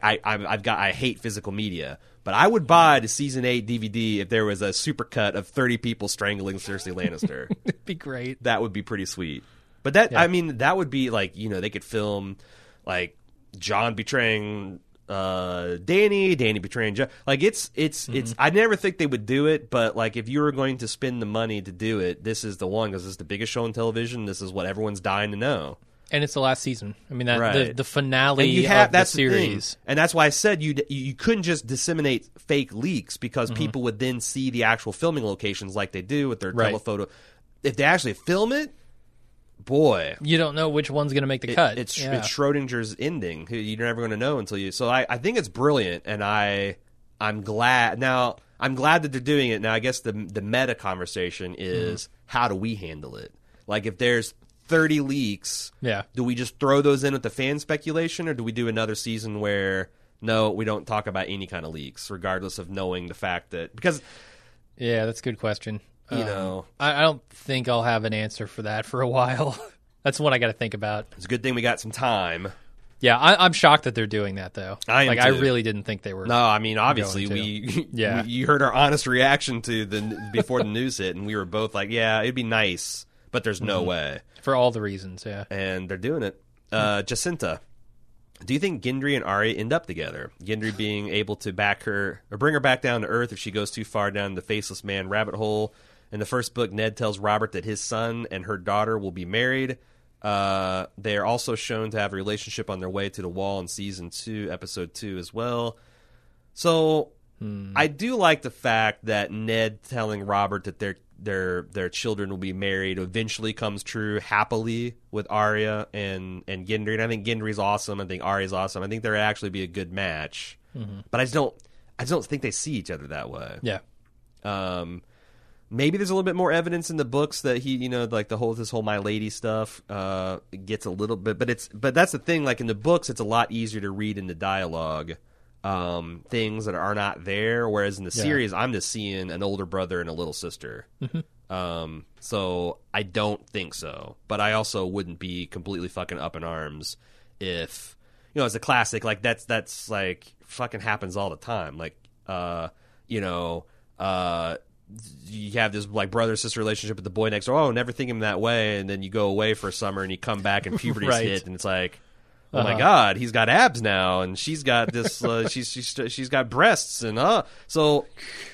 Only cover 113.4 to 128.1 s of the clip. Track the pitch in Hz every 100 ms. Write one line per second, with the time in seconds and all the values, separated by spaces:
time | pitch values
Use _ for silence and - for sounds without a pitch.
113.4 | 110 107 110 101 - 117 107 104 - 104
114.4 | 107 113 113 117 120 117 - 107 101 107
115.4 | 107 107 107 107 - 104 98 95 92 90
116.4 | - 95 92 110 107 110 113 113 101 113
117.4 | 110 104 101 104 - 101 92 92 87 98
118.4 | 95 95 95 98 95 113 110 107 107 107
119.4 | 104 95 92 90 87 92 95 78 76 -
120.4 | - - _ - 104 101 - 117 131 151
121.4 | 131 - - - - - 127 165 - 147
122.4 | 127 - - 131 87 80 71 73 57 -
123.4 | - - 117 95 - - _ _ _ _
124.4 | 104 98 92 90 85 87 - _ _ _
125.4 | - - - 113 143 190 196 190 185 180
126.4 | 180 165 170 170 165 160 131 135 151 -
127.4 | 143 123 135 131 123 123 117